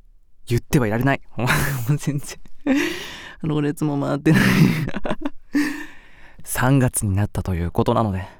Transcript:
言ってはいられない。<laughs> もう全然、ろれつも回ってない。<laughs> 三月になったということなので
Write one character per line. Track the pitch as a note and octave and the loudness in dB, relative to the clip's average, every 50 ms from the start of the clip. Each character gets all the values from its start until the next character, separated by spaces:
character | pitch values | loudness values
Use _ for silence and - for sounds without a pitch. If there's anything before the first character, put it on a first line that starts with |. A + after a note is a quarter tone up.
| - - - - - - - - - | -20 -20 -20 -20 -20 -20 -20 -16 -6
言 | - A#2 A#2 | -2 -2 -2
っ | - | 0
て | - - D3 | 2 2 2
は | A#2+ | 2
い | G#2 | 2
ら | G#2 A#2 | 0 0
れ | A#2 | 2
な | C#3 C3+ | 0 0
い。 | - - - | 0 -4 -8
<laughs> | - | -6
も | - A#2 B2+ D3+ D3 C#3+ C#3+ C#3+ B2+ A2+ A#2 | -4 -2 0 0 0 0 -2 -2 -2 0 0
う | D3 | 0
全 | C#3+ - D3+ C#3 D3 | 0 -2 -2 -4 -4
然、 | - - - - - - - - - C#4+ C4+ D4 F4 D#4+ E4+ - - - - - - - - - - | -6 -8 -10 -12 -10 -10 -10 -4 -2 0 0 0 0 -2 -6 -8 -10 -12 -14 -14 -16 -16 -12 -6 -4
ろ | D#3 D3+ D3+ | -2 0 0
れ | D3 D3 D3 | 0 -2 -2
つ | - D#3 | -2 -2
も | D3+ C#3+ C#3+ | -2 0 0
回 | C#3 C3+ C#3+ | 0 -2 -2
っ | C#3+ | 0
て | D3 D#3 D#3 | 2 4 4
な | - | 6
い。 | - | 6
<laughs> | B2+ - - - - - D#3 D3+ - - - - - - - - C#4+ - - - - - D4 D4 - C#4+ D4 - - - - - - - - - - - - - | 4 6 6 6 6 4 2 -2 -2 0 0 0 0 0 0 -2 -4 -4 -6 -6 -2 -2 0 0 0 -2 -6 -10 -14 -16 -18 -20 -20 -20 -20 -20 -20 -18 -16 -10
三 | - - - B2+ B2+ C#3 C3+ | -6 -2 0 4 4 6 6
月 | B2 B2 - - G#2+ | 4 2 2 0 0
に | G2+ F#2 | 0 0
な | G2+ G#2 | 0 0
っ | - | 0
た | - G2+ - | -2 -4 -4
と | - F#2 | -2 -2
い | E2 F2 | -2 -2
う | E2+ | 0
こ | - - A2+ | 0 2 2
と | A#2+ A#2 | 4 4
な | A2+ A2+ | 2 2
の | G#2 F#2+ | 0 0
で | F#2 F2+ - - | -2 -6 -8 -14